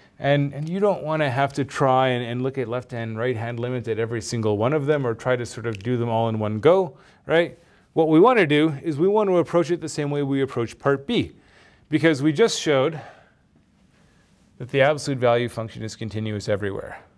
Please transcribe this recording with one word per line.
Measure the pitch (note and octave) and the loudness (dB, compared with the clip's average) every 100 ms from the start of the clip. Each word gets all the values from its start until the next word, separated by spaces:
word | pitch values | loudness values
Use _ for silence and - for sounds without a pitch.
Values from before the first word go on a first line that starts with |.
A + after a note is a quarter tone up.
| _ - | _ -4
And, | C#3 C#3+ C#3+ | 0 2 0
and | C#3 D#3 | -4 -6
you | F#3+ | -2
don't | G#3 F3 | 0 0
wanna | D3+ D#3 D3 | -2 -2 0
have | B2 C#3 | 0 0
to | - C3+ | -2 -4
try | - C#3 C3 C3 | 0 4 4 4
and, | B2 | 0
and | A#2+ B2 | -4 -4
look | C3 C3+ | -4 -4
at | A2 | -6
left | B2 - | -6 -8
and | A#2+ A2+ A2 | -8 -6 -4
right | B2+ A2+ | -2 -2
hand | A#2 A#2+ | -6 -6
limits | A#2+ B2+ A#2 | -6 -4 -4
at | G#2+ | -4
every | A#2 A#2 | -2 -4
single | - A#2+ G#2+ G#2 | -4 -2 0 2
one | A#2 | 2
of | D3+ C#3 | 0 2
them | D3+ B2+ | 0 0
or | |
try | A2 B2+ B2 | -2 -2 -2
to | A#2 | -4
sort | - A2+ | -8 -8
of | G#2 | -6
do | A2 B2 | -2 -2
them | A#2 | 0
all | A2+ A2+ | 0 0
in | A2 | 0
one | G#2+ G#2+ | -2 2
go, | C3 F#3+ F3 - - _ - | 4 4 2 -6 -20 _ 0
right? | D#3+ E3 - _ _ _ | 0 0 -4 _ _ _
What | D3+ D#3+ | 0 4
we | D#3 | 6
wanna | A3 A#3+ D#3+ | 6 6 4
do | D3+ D#3+ C3+ | 4 2 0
is | E3+ C#3 | -6 0
we | F#3 | 2
want | G#3+ G3+ | 2 2
to | F3+ | 2
approach | D#3+ E3+ D#3+ | 2 2 0
it | E3+ | -2
the | D#3 | -4
same | D3+ C#3+ | -6 -4
way | C#3+ | -2
we | C#3 C#3 | 0 0
approach | C3+ B2 A#2 - | -2 -2 -6 -2
part | C3+ C#3 C#3 | 0 0 0
B, | A3+ F2+ - _ _ - _ - | -2 -2 -8 _ _ -20 _ -4
because | D3 D#3+ C#3 | 2 2 4
we | D3+ | 2
just | D3+ A3+ - | 2 2 2
showed | E3 C3+ C#3+ D#3 - - _ _ _ _ _ _ _ _ _ _ _ _ _ - | 2 2 2 -2 -14 -20 _ _ _ _ _ _ _ _ _ _ _ _ _ -18
that | A#2+ | -4
the | C#3 | 2
absolute | C3+ D3+ - C3 | 2 2 -4 0
value | A#2+ A#2+ A#2+ | 2 2 0
function | - A2+ A#2 | -6 -10 -10
is | A2 - | -12 -10
continuous | A2 G#2+ A2 G#2 G#2 | -8 -6 -6 -4 -2
everywhere, | G2+ G2+ G2+ - - - | -2 -2 -6 -10 -16 -20